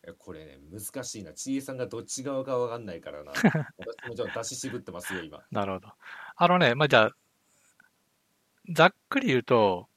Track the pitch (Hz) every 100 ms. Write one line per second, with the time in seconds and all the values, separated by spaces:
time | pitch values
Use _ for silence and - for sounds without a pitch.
0 | - - - 80 78 69 73 98 107 139
1 | 123 113 85 - 131 135 135 131 117 117
2 | 117 - 135 135 135 123 120 117 107 85
3 | - 73 73 71 208 160 143 - - -
4 | 123 117 107 113 117 127 135 123 - 87
5 | - 95 80 73 _ 104 98 95 104 -
6 | - - - - 175 180 147 120 151 131
7 | 110 - _ _ _ _ _ _ _ _
8 | _ _ _ _ _ _ - 160 170 -
9 | _ 277 254 127 - 120 104 90 113